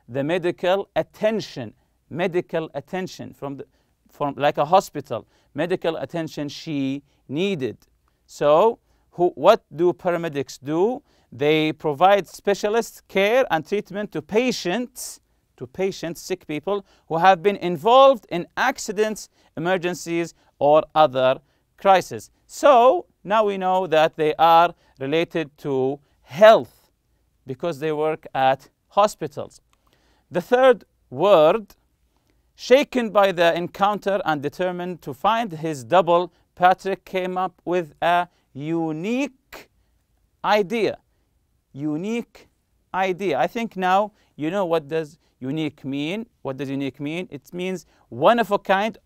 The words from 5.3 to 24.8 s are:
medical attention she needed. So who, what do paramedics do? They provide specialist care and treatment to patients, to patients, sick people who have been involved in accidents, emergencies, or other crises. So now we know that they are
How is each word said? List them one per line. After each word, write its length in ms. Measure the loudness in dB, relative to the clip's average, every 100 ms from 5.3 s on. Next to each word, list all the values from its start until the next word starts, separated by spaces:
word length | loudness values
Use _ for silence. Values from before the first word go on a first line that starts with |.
| _ _
medical 440 | -8 -4 -4 -4 -6
attention 520 | -6 -8 -8 -8 -10
she 540 | -10 -8 -4 -4 -6 -10 _ -12
needed. 500 | -6 -4 -4 -6 -8 _ _ _ _ _
So 540 | -2 4 6 4 2 _ _ _
who, 180 | -2 -2 2
what 280 | 4 4 _ -2
do 180 | 0
paramedics 680 | 0 -2 -4 -4 -6 -8 -10
do? 400 | -6 0 0 -2 -10 _ _
They 400 | -4 0 2 0
provide 560 | -2 -4 2 4 4 0
specialist 800 | -6 -4 -2 -2 -2 -4 -10 _
care 380 | -2 0 2 0
and 140 | -2 -4
treatment 460 | -6 -6 -10 -10
to 100 | -10
patients, 1000 | -4 -2 0 -2 -4 -4 -6 -12 -16 -16 _ _ _ _
to 100 | -14
patients, 540 | -6 -6 -6 -10 -10
sick 240 | -10 -10 -8
people 400 | -8 -6 -6 -8 _ -8
who 120 | 2
have 220 | 4 4
been 140 | 2 -2
involved 720 | -2 -2 4 8 8 6 -2
in 180 | -8 -6 -4
accidents, 720 | -4 -4 -6 -2 -2 -4 -12 _ _ -8
emergencies, 800 | -2 -2 -2 -6 -6 -4 -4 -10 _ -2
or 240 | 4 4 4
other 460 | 4 2 4 0 0 _ _ _ _
crises. 540 | 4 4 2 -10 -16 _ _
So 580 | 0 4 6 6 4 -2 _
now 220 | -4 0 0
we 120 | -2
know 300 | -2 -2 0
that 300 | 2 2 0
they 160 | -2 2
are 380 | 6 6 4 0